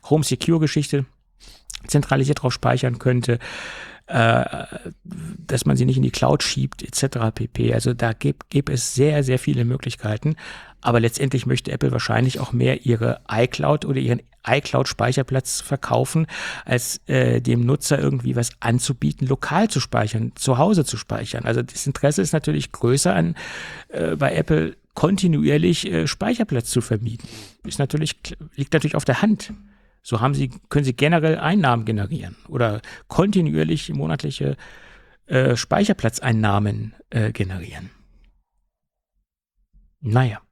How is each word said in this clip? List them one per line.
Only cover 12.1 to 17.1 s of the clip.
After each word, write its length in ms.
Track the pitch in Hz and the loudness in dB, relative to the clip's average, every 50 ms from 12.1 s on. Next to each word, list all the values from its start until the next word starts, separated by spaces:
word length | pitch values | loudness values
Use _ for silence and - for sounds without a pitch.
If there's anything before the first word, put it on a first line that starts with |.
| 113 113 127 127 - - | 2 2 2 2 0 -2
auch 140 | 131 - - | -6 -2 0
mehr 320 | 120 127 127 135 - - | 2 2 2 2 0 2
ihre 360 | 123 117 110 117 117 - - _ | 0 2 2 2 -2 -2 -4 _
iCloud 580 | - 107 110 123 123 - - 147 143 151 151 - | -4 0 0 0 0 0 -2 0 2 2 0 0
oder 120 | 147 139 | -2 -2
ihren 240 | 135 131 120 120 120 - _ _ _ - | 0 0 0 0 -2 -2 _ _ _ 0
iCloud-Speicherplatz 1120 | - 123 143 - - - 131 131 - - - 110 123 127 143 131 - 131 131 - - - - | 0 0 0 0 0 0 0 0 0 -2 0 0 0 2 0 0 0 -2 -2 -2 -2 -8 -8
verkaufen, 680 | - - 143 135 - - 120 120 131 - - 160 160 - - - - - - - - | -4 -6 -6 -6 -2 0 0 0 0 2 0 0 0 0 -4 -10 -10 -10 -10 -10 -4
als, 360 | - 123 123 - - - - _ | -2 -2 -2 0 -4 -8 -10 _
äh, 340 | - | 0